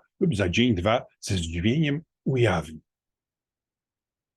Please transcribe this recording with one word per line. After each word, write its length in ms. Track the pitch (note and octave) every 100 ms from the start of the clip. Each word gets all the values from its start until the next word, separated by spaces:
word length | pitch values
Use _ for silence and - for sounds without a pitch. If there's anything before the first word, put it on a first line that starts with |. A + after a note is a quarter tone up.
| - _
lub 160 | D#3+ G#2
za 120 | F#2
dzień, 260 | G2 B2
dwa 320 | F#2 F#2 B2 - _
ze 140 | -
zdziwieniem 680 | F#2+ E2 E2+ G2+ C#3+ D3+ C#3+ - _
ujawni. 560 | - C3 A2+ F2 D#2+ D#2 - _ _ _ _ _ _ _ _ _ _ _ _ _ _